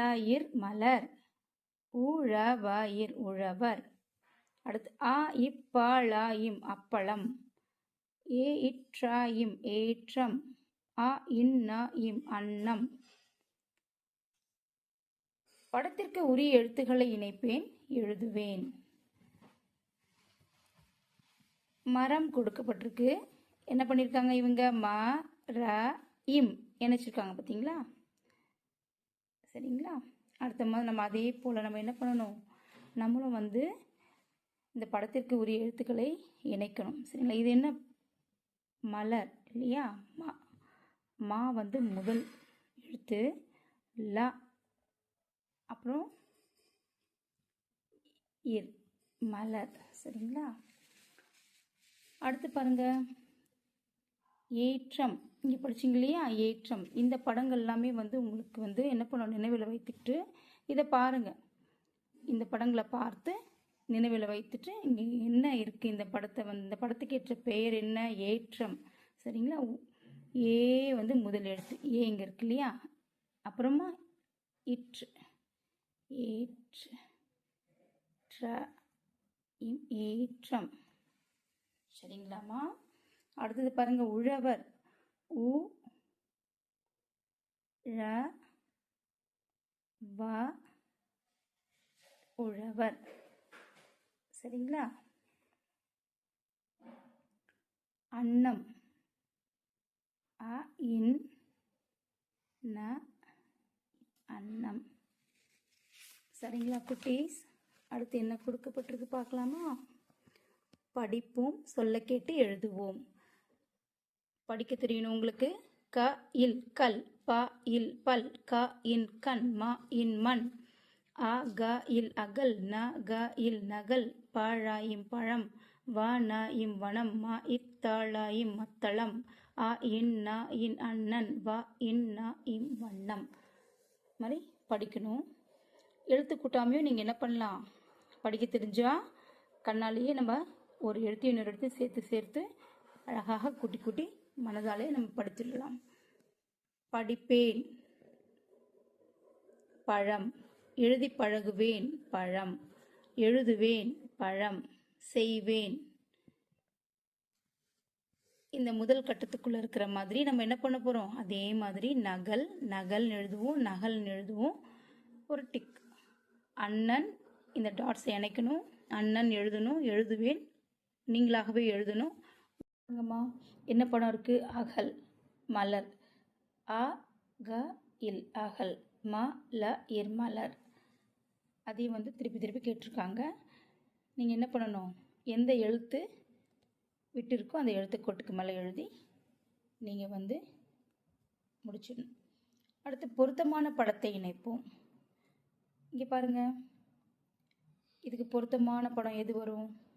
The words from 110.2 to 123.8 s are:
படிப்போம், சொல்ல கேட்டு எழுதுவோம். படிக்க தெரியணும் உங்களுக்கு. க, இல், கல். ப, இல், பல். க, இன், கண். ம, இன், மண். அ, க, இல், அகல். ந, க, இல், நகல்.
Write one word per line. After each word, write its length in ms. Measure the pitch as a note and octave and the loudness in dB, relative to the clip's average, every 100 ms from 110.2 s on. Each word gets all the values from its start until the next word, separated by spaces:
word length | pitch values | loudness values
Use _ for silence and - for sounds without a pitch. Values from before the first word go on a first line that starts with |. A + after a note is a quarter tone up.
| _ _ _ _ _ _ _ | _ _ _ _ _ _ _
படிப்போம், 720 | B3+ A3 A#3 - B3 C4 D4 - | -4 -2 -2 -2 0 0 -2 -6
சொல்ல 340 | - A3+ A3+ | 0 2 0
கேட்டு 340 | A3+ B3+ B3+ D#4+ | 0 -2 0 0
எழுதுவோம். 640 | G#3+ G3 G#3+ F#3+ G3 G#3 B3+ _ _ _ _ _ _ _ _ _ _ _ _ _ - | 0 -2 -6 -4 -8 -8 -16 _ _ _ _ _ _ _ _ _ _ _ _ _ -8
படிக்க 260 | A3 A#3 B3 | -6 -4 -2
தெரியணும் 320 | A#3 A3+ A3+ | 0 0 0
உங்களுக்கு. 420 | A3+ A3+ A3 C4 F#4+ - _ _ | 0 0 2 0 0 -12 _ _
க, 280 | B3 B3 C#4 - | 2 2 0 -2
இல், 400 | B3+ B3 B3 - | 4 4 4 -4
கல். 320 | - B3+ G#3+ - - | 2 2 2 -6 -6
ப, 280 | - A#3 B3 - | 0 2 0 -4
இல், 380 | - A#3 A3+ - | 0 2 0 0
பல். 280 | - B3 B3 - | 2 2 0 -10
க, 360 | - A#3+ B3 - | 0 2 2 0
இன், 380 | A3+ A#3 G#3+ - | 0 2 0 -4
கண். 420 | C#4 B3 B3 G#3+ | -2 0 0 0
ம, 140 | A3+ A#3+ - | -2 -2 -2
இன், 280 | A#3+ A#3 G#3+ | 0 2 2
மண். 260 | A#3 B3 A#3+ - - _ _ _ _ - | 2 2 0 -8 -20 _ _ _ _ -4
அ, 260 | A3+ B3 C4 | 0 0 -2
க, 300 | G3+ A3+ A#3+ - | -2 0 0 0
இல், 240 | A#3 A3+ | 0 0
அகல். 420 | - G#3 G#3 C4 G#3+ | -4 -6 0 0 2
ந, 420 | F#3+ G#3+ A#3 D4+ | -2 -2 -4 -4
க, 280 | G3+ A3+ A#3 - | -4 -4 -2 0
இல், 280 | A#3 A3 | 0 0
நகல். 420 | G3+ G#3 | -4 -6